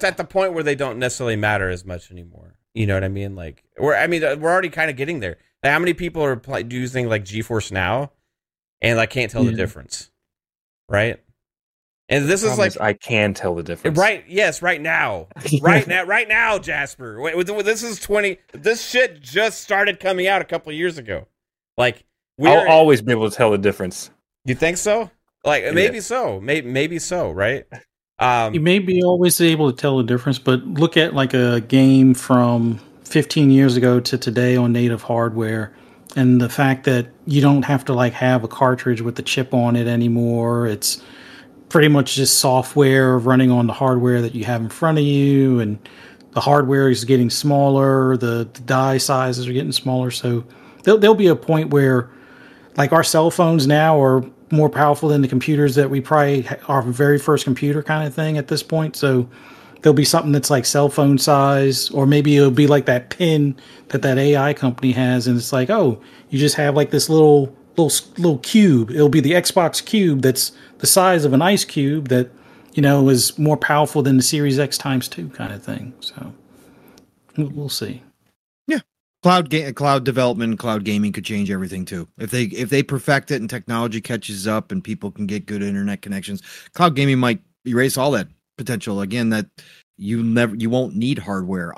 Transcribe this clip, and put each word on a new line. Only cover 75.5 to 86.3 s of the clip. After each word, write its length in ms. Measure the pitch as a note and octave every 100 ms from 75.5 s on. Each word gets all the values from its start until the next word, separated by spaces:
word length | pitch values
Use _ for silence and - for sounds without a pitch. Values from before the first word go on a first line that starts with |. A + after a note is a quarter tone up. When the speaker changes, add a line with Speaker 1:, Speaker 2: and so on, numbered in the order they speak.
Speaker 2:
of 100 | G2+
thing. 320 | - - - -
So 320 | - - - - _ _ _ _ _ _ _ _ _ -
we'll, 120 | C#3+
we'll 180 | C#3+ C#3+
see. 340 | - G#2 B2 _ _ _ _ _ _ -
Speaker 4:
Yeah. 140 | D4 - _ _ _
Cloud 260 | F3+ F3+ D3+
ga-, 220 | D#3 C#3
cloud 320 | A#2 C#3+ C#3
development, 540 | B2+ B2+ B2 A2 A#2 G#2+
cloud 260 | A#2+ G#2+
gaming 280 | G2+ G#2 G#2
could 120 | G2
change 260 | F2+ G#2 G2
everything 340 | F#2+ F#2+ F#2 F2+
too. 200 | F#2 E2 -
If 120 | -
they, 120 | B2
if 240 | A2 F2+ B2
they 120 | C#3
perfect 480 | - C3+ - C#3 -
it 100 | C#3
and 80 | A2
technology 520 | B2 G#2+ A#2 A#2 A2
catches 460 | - A2+ - G2+ G2
up 240 | G#2+ -
and 120 | F#2+
people 260 | F#2+ G#2 G2+
can 160 | G2+ G2+
get 200 | G#2 -
good 160 | G#2
internet 400 | G2+ G2 G2+ G2
connections, 400 | G2+ G2 F#2